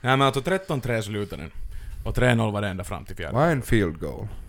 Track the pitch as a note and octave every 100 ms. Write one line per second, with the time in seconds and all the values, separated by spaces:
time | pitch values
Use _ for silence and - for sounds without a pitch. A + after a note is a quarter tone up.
0 | A#2+ C3+ C#3 C3 D3+ F#3 F#3+ D3+ - A#2
1 | G2+ G#2 G2+ C#2+ D#2+ - - - - -
2 | - - B2 A#2+ A2 G#2 G#2 F#2 F2 F#2+
3 | - E2 E2 A2+ D#3+ D3+ A2 - F#2 D#2
4 | D2+ C2+ G#2 -